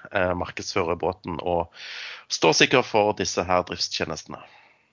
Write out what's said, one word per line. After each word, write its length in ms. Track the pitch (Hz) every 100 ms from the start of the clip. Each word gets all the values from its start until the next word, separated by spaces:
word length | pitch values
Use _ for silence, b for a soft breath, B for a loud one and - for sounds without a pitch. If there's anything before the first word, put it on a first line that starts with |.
| -
eh, 220 | 101 92
markedsfører 640 | 90 82 - 101 104 85 85
båten 440 | 82 92 98 85
og 280 | 90 87 85 B B B B B B
står 240 | - 160
sikkert 320 | 151 143 135 117
for 280 | 110 104
disse 300 | 104 92 -
her 200 | 90 90
driftstjenestene. 760 | 87 85 - - 78 78 - 71 b b b b b